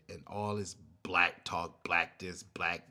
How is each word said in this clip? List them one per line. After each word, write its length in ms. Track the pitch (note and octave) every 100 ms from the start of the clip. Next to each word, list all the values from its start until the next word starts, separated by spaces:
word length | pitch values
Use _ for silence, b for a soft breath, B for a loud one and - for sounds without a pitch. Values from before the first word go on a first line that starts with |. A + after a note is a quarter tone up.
| -
And 120 | F2+ -
all 300 | G2+ G#2 G#2
this 200 | F2 - - -
black 420 | F#2 F2+ F2 -
talk, 380 | - F2 E2 -
black 360 | - E2+ E2 -
this, 240 | F#2 E2+
black, 400 | - - E2+ F2 -